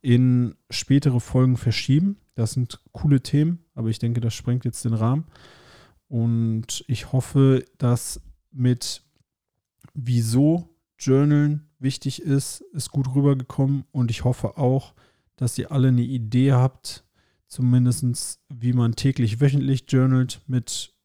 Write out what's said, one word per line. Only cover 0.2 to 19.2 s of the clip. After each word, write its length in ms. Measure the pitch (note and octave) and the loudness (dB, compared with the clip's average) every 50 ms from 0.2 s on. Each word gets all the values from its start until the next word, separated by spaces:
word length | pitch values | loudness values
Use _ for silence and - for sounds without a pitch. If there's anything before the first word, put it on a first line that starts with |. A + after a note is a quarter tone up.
| B2+ B2+ B2 B2 B2 A2+ - _ _ _ | 4 4 4 2 0 -2 -6 _ _ _
spätere 500 | - - - - C3+ C#3+ - D3 B2+ A#2+ | -10 -10 0 2 2 4 4 2 0 0
Folgen 380 | - - - C3 B2+ C3 B2+ - | -2 0 2 2 4 4 2 2
verschieben. 580 | - B2 A2+ - - - C3+ D3+ F3+ G3+ G3+ _ _ _ _ | 0 -2 -2 -2 0 2 2 2 2 0 -2 _ _ _ _
Das 180 | - A2+ A2 | -4 -4 -4
sind 280 | - C3 B2 - - - _ _ | -2 -4 -4 -6 -8 -18 _ _
coole 300 | _ - - D3+ C#3+ C3 | _ -4 0 2 2 2
Themen, 360 | - - - C#3+ D3+ E3 F3 E3+ _ _ _ | 0 0 0 0 0 0 -2 -6 _ _ _
aber 140 | - A2+ A2 | -6 -4 -4
ich 100 | A2 - | -4 -2
denke, 240 | - A#2 A#2+ A#2+ | -4 -4 -4 -2
das 100 | A2+ A2+ | -4 -4
sprengt 320 | - - - - A#2+ B2+ - | -6 -6 -4 -4 -4 -2 -4
jetzt 200 | A#2+ A2 - - | -6 -8 -4 -4
den 80 | A#2+ A2+ | -4 -2
Rahmen. 320 | A2 A2+ A#2 C3 D3+ E3 - _ - - - - - - - - - - _ _ _ _ _ | 0 0 0 0 -2 -4 -8 _ -20 -20 -20 -20 -20 -20 -20 -20 -20 -20 _ _ _ _ _
Und 760 | C#3 A#2 A2+ A#2 A#2 A2+ A2+ A2+ A2 A2 A2+ - - - - - | -4 -2 0 0 0 0 0 -2 -2 -4 -6 -8 -12 -12 -6 -6
ich 240 | B2+ - - - | -6 -6 -6 -4
hoffe, 540 | - C3 - - - C#3+ C3+ C3+ C3 B2+ - _ _ | -4 -4 -4 0 2 4 4 6 4 2 0 _ _
dass 460 | _ C#3+ B2 B2 A#2+ - - - - - - - _ _ _ | _ 0 0 0 0 -2 -8 -12 -12 -14 -20 -20 _ _ _
mit 540 | - C3+ B2 B2+ B2 A#2+ - - - - _ _ _ _ _ _ _ _ _ _ _ _ _ _ _ _ _ - | -6 -2 0 0 0 0 -4 -10 -10 -12 _ _ _ _ _ _ _ _ _ _ _ _ _ _ _ _ _ -16
wieso 800 | _ D3 B2 A#2+ B2 A#2+ A2+ A2 A2+ B2+ C#3+ D3+ E3 F3 E3+ - _ _ _ _ _ _ | _ -10 -4 -2 0 0 0 2 2 2 4 4 2 0 -4 -8 _ _ _ _ _ _
Journalen 720 | - C3 C3 C3+ D3 D3 D3 D3 D3 D3 D3+ D3 - _ _ _ | 0 2 4 4 4 4 4 4 2 2 0 -4 -8 _ _ _
wichtig 440 | C3 C3+ C3+ - - C#3+ C3+ - | -4 -4 -4 -4 -8 -8 -8 -6
ist, 400 | - E3 C#3 C#3 - - - - F#4 G4 | -2 0 0 0 0 -4 -12 -16 -18 -12
ist 180 | E4+ D#3+ - - | -10 -10 -10 -6
gut 240 | - C#3+ C3 C3 B2+ | -4 -4 -4 0 0
rübergekommen. 720 | C#3+ C#3 C#3+ C#3 C3 B2+ _ - - C#3 C3+ C#3 C#3 B2+ _ | 2 2 2 2 0 -4 _ -2 -2 0 0 0 -2 -4 _
Und 180 | _ C3+ B2 A#2 | _ -2 -2 -2
ich 140 | A#2 - - | -2 -2 -2
hoffe 320 | B2 C3 - - G#2+ - | -2 -2 -2 -6 -8 -4
auch, 380 | - C#3+ B2 C3 C#3 - - _ _ _ _ _ _ _ _ _ | -2 0 0 0 0 -2 -6 _ _ _ _ _ _ _ _ _
dass 220 | _ C3 A#2+ - - | _ -4 -4 -4 -4
ihr 120 | - - | -8 -4
alle 180 | D3+ C#3 B2+ C3 | 0 2 2 4
eine 120 | B2+ B2 | 4 2
Idee 520 | A#2+ B2 C3+ B2 A2+ G#2+ A2+ B2 C3 C#3 | 0 -2 -4 -6 -6 -2 0 2 4 4
habt, 520 | C3+ B2 B2+ C3 _ _ _ - - - _ _ _ _ _ _ _ _ _ | 4 4 2 2 _ _ _ -16 -16 -16 _ _ _ _ _ _ _ _ _
zumindestens 960 | _ - - B2+ B2 B2 B2+ B2 B2 A#2+ - - B2 A#2+ - - - - _ _ _ | _ -6 -2 0 2 4 4 4 2 0 0 -2 -4 -4 -4 -8 -12 -12 _ _ _
wie 240 | C#3 A#2+ A2+ B2 | -16 -4 -2 0
man 240 | B2 B2 A#2+ A#2 A2+ | 0 2 0 0 -2
täglich, 440 | - - C#3 B2+ - | 0 -2 -2 0 0